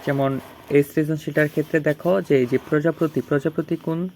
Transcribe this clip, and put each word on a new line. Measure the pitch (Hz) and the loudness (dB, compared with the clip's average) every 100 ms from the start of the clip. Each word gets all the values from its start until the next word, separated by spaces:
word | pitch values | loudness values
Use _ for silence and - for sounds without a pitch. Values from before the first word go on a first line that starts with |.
| - | -2
যেমন | 139 139 135 - - - | 0 0 -2 -8 -20 2
এই | 143 | 2
সৃজনশীলটার | 143 - 151 156 - 151 151 | 2 0 -2 -2 -2 0 0
ক্ষেত্রে | 160 151 165 | 0 -2 0
দেখো | 151 147 175 190 | 0 -2 0 0
যে | 175 139 | 2 2
এই | 123 | 4
যে | 127 - | 0 0
প্রজাপতি, | 151 156 156 165 147 | 0 0 0 -2 -2
প্রজাপতি | - 147 160 156 156 165 | -2 -2 0 -4 -4 -6
কোন | - 165 185 | -4 -4 -6